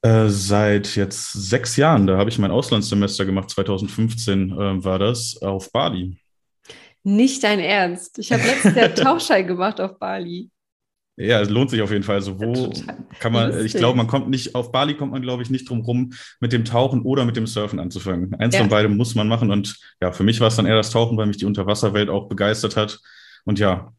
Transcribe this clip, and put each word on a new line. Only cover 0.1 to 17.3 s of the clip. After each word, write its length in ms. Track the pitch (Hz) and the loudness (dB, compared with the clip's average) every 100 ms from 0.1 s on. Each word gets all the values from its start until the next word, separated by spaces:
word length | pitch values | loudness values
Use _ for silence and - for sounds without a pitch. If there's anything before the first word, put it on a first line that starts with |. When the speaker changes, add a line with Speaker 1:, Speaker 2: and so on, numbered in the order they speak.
| 110 110 | 6 4
Speaker 1:
seit 640 | 101 95 104 107 104 98 | 2 2 2 4 2 0
jetzt 380 | - 98 - - | -4 -4 -4 -10
sechs 440 | 104 95 117 - - | -8 -2 -2 0 2
Jahren. 300 | 147 147 98 | 4 6 4
Da 120 | 92 | 4
habe 120 | 101 | 2
ich 80 | 113 | 2
mein 120 | 98 | 0
Auslandssemester 760 | 101 123 110 101 101 101 - | 0 0 0 0 0 0 -2
gemacht. 260 | 98 98 95 | -2 -2 -4
Zweitausendfünfzehn, 1000 | - 98 95 101 - 113 117 113 98 95 | -4 -2 -2 -4 -2 -2 -2 -2 0 0
äh, 320 | 87 101 95 | -2 -2 -2
war 140 | 95 92 | -2 0
das 420 | 101 123 - - | 0 -2 -6 -6
auf 300 | 98 98 - | -6 -6 -4
Bali. 460 | 117 156 98 92 90 _ _ _ _ _ - - _ | -2 -2 -4 -8 -12 _ _ _ _ _ -20 -20 _
Speaker 2:
Nicht 400 | 196 202 262 269 | 0 4 2 2
dein 160 | 214 208 | 0 0
Ernst. 600 | 165 202 180 175 - - | 0 0 0 -4 -12 -14
Ich 120 | 208 | -2
habe 140 | - | 0
letztes 300 | 226 269 208 247 | 0 4 4 6
Jahr 180 | 220 | 4
Speaker 1:
<laughs> 0 | |
Speaker 2:
Tauchschein 520 | - 262 339 - 220 185 | 4 2 2 2 0 2
gemacht 340 | 180 185 214 | -2 -2 -2
auf 180 | 190 190 | -8 -6
Bali. 520 | 196 190 175 175 208 _ _ _ _ _ _ - | -8 -8 -8 -12 -14 _ _ _ _ _ _ -6
Speaker 1:
Ja, 240 | 98 113 | 2 2
es 80 | 101 | 4
lohnt 220 | 107 131 | 2 2
sich 100 | 120 | 0
auf 100 | 101 | 0
jeden 140 | 104 | -2
Fall. 120 | 98 101 | 0 -2
Also 220 | 98 95 | -2 -6
wo 140 | 110 | -4
Speaker 2:
Total 540 | 123 127 - - - - - | -2 -4 -6 -12 -14 -16 -6
Speaker 1:
kann 140 | 117 | 0
man, 160 | 117 113 | 2 2
Speaker 2:
lustig. 180 | - 110 | 0 -2
Speaker 1:
ich 140 | 208 | 2
glaube, 160 | 117 127 | 2 2
man 100 | 117 | 2
kommt 220 | 139 113 | 0 -2
nicht, 260 | 131 120 | -4 -2
auf 160 | 123 117 | -6 -2
Bali 240 | 127 147 | -2 -2
kommt 180 | 147 139 | -2 -6
man, 100 | 131 | -6
glaube 200 | 127 123 | -6 -6
ich, 60 | 120 | -4
nicht 200 | 131 - | -6 -4
drum 120 | 120 | -6
rum, 320 | 110 123 127 - - - | -2 -2 -2 -8 -20 -6
mit 120 | 117 | -2
dem 140 | 117 113 | 0 0
Tauchen 340 | 117 131 131 | 2 2 2
oder 220 | 131 135 | 0 0
mit 120 | 120 | 0